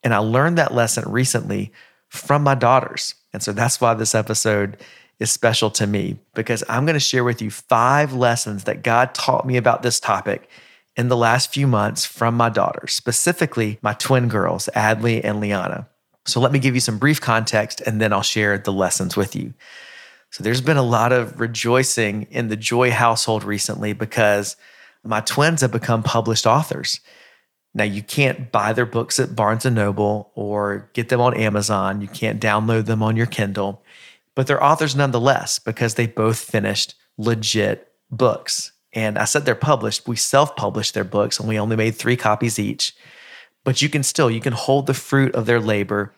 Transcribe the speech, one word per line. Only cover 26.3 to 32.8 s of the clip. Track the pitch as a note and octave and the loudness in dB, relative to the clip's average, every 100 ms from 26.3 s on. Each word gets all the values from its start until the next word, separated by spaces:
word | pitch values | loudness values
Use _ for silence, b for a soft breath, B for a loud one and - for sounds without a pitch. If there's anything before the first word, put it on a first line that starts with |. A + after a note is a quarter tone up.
| G#2+ A2+ | 0 2
authors. | C3 D#3+ - - - b b b b b _ _ | 2 0 -6 -6 -8 b b b b b _ _
Now, | - G#2+ | -4 -2
you | G2+ | -4
can't | G#2 - C3+ - B2 | -6 0 0 0 -2
buy | A2 G#2 | 0 0
their | A#2 A#2 | 0 0
books | A#2 A#2 - | -2 -2 -2
at | A#2 | -2
Barnes | - G#2+ A2+ C3 | 0 0 2 0
and | A2+ | 0
Noble | G2+ G2+ G#2 G#2+ - - | 0 0 0 0 -6 -8
or | G#2 G#2 G2+ G2+ - | -4 -2 -2 -4 -6
get | - A2+ | -8 0
them | A#2+ | 2
on | B2 A2 | 4 2
Amazon. | A2 G#2 G#2 G#2 F#2+ G2+ | 0 0 0 0 0 -4
You | G2+ | -8
can't | - A2 A2 | -6 -4 -2
download | A2 G#2 A2 A2+ | 0 2 2 0